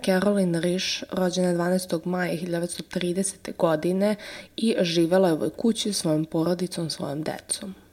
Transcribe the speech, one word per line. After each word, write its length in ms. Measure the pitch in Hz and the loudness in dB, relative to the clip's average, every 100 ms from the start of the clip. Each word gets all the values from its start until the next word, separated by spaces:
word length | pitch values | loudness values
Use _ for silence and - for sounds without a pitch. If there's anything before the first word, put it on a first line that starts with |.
Caroline 560 | - 185 202 202 185 170 | 2 2 2 2 2 2
Risch 440 | 175 185 - - - | 0 0 -2 -6 -6
rođena 360 | 185 180 175 180 | -2 0 2 2
je 60 | |
dvanaestog 520 | 175 175 185 185 170 175 | 2 2 0 0 -4 -2
maja 300 | 180 175 165 | -2 -2 -2
hiljadu 160 | 175 | -4
devetsto 300 | 170 175 - | -2 -4 -6
tridesete 720 | - 180 175 175 190 - - - | -6 -4 -2 0 -2 -6 -12 0
godine 580 | 170 156 175 185 208 208 - - - - | 2 2 0 2 2 0 -6 -16 -14 -2
i 180 | 226 - | 0 2
živela 480 | 175 170 165 190 185 | 2 4 4 6 4
je 60 | |
u 20 | 156 | 4
ovoj 140 | - | 0
kući 420 | - 233 214 214 | 0 0 2 -2
sa 80 | 196 | -2
svojom 240 | 165 156 | 0 0
porodicom, 640 | 156 165 165 180 180 - 165 | 0 0 0 0 -2 -4 -6
svojom 320 | - 147 143 | -6 -6 -4
decom. 520 | 156 - - - 202 - - | -6 -8 -8 -8 -8 -14 -20